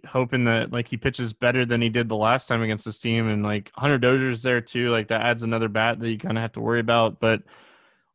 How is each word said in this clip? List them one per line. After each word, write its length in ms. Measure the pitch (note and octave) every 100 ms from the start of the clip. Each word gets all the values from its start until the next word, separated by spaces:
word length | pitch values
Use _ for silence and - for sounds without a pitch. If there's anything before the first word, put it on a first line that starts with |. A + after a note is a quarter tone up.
| -
hoping 380 | C3 B2+ C3 A#2+
that, 260 | A2+ A2+
like, 160 | A#2+ A#2
he 100 | A#2+
pitches 360 | C#3 - A#2+
better 300 | G#2+ B2 B2+
than 160 | A#2+ A#2
he 100 | A#2
did 200 | A#2 A#2
the 60 | A2
last 320 | A2 B2+ -
time 160 | A#2
against 220 | A2 G#2+ -
this 120 | G#2+
team, 300 | A#2+ A2+ A2+
and, 160 | G#2
like, 280 | G#2 G#2+ G2+ -
Hunter 240 | C3+ C#3
Dozier's 420 | B2 C3 C3 A#2
there 200 | B2+ B2
too. 280 | A#2 B2 A#2+
Like, 200 | A#2 G#2
that 120 | A2+
adds 220 | A#2 A2+
another 240 | A2+ A2+ A2+
bat 320 | G#2+ A2+ A2+
that 100 | A#2
you 80 | A2
kinda 240 | - A2+
have 120 | A2+
to 60 | -
worry 200 | A2+ A#2
about. 400 | A2+ A#2 A2+ E2+
But 240 | A2+ G#2+ - - - _ _ _ _